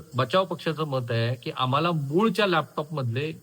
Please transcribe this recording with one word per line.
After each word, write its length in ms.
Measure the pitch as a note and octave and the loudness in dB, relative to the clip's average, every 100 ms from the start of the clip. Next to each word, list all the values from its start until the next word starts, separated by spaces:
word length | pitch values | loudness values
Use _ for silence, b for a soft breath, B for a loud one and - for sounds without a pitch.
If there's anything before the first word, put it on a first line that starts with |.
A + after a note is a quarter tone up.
| - A#2+ | -2 -2
बचाव 300 | B2+ F#3 F#3+ | 2 2 2
पक्षाचं 380 | E3+ E3 D3+ | -2 -4 -2
मत 280 | D#3 C3 A#2+ | -2 -2 0
आहे 240 | A2+ A#2 B2+ | 0 0 -2
की 160 | - - | -6 -4
आम्हाला 340 | B2+ C#3 E3+ | 0 2 2
मूळच्या 560 | E3 C3+ E3 A3+ A3 G3+ | 0 0 2 4 4 2
लॅपटॉपमधले 880 | D#3+ C#3+ - D3 D3+ A#2+ B2 D#3 E3 | 2 0 -4 -6 -4 -4 -2 -4 -8